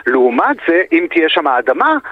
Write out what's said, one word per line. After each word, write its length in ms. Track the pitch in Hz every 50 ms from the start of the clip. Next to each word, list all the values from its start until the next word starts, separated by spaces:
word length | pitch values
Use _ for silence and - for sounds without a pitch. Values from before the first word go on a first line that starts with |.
| - 120
לעומת 500 | 131 131 123 123 117 131 202 185 190 - - 170
זה, 140 | 165 180 185 -
אם 160 | 165 170 175 165
תהיה 200 | - 170 160 151
שם 180 | - 175 151 143
האדמה, 500 | 131 123 120 127 127 170 247 311 214 294 - -